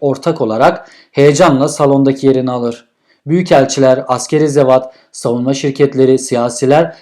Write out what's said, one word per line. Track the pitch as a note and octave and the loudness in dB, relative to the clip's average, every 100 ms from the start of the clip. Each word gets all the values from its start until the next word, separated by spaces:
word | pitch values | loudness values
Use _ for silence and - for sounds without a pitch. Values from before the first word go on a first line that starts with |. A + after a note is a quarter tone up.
ortak | C#3+ C3+ E3+ D#3+ | -4 -2 -4 -2
olarak | A2+ A2 D3 F#3 - - _ | -4 0 0 0 -10 -20 _
heyecanla | - C#3+ C#3+ F3+ C3+ D3 | 2 2 4 2 2 -2
salondaki | - C#3+ C#3 C3+ C3+ C3+ | 0 0 2 0 0 0
yerini | C3 B2+ | 0 -2
alır. | B2 A#2+ A#2 _ _ _ _ C#3 | -4 -6 -8 _ _ _ _ -4
Büyükelçiler, | F3 F#3 D3+ C3+ - C3 C3 - | -4 2 2 2 2 2 0 -2
askeri | B2 - D#3 D3+ | -6 -2 -2 0
zevat, | C#3+ C3 B2+ C3 - _ | 2 2 2 0 -12 _
savunma | - B2 A#2+ B2+ | -8 -4 -4 -4
şirketleri, | C3+ C#3+ C3+ C#3 C3 C3 C3 | -4 -4 0 0 2 2 2
siyasiler | - A#2+ A#2+ A#2 C3 D3 E3+ - | -2 -4 -4 -2 0 2 0 -6